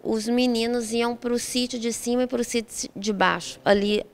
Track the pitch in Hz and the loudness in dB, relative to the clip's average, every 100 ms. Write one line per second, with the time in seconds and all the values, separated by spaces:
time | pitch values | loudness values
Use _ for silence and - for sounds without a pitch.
0 | - 220 214 240 254 233 233 240 220 233 | -2 -2 0 2 4 2 0 -2 -2 0
1 | 240 233 240 240 - 254 247 247 233 220 | 0 -2 -2 -2 -2 -2 -2 -2 -4 -4
2 | 240 247 247 247 240 233 214 - - - | 0 0 0 0 -2 -2 -4 -8 -10 -6
3 | 196 196 180 170 - - - 202 202 208 | -2 2 2 2 -4 -4 2 4 4 0
4 | - | -2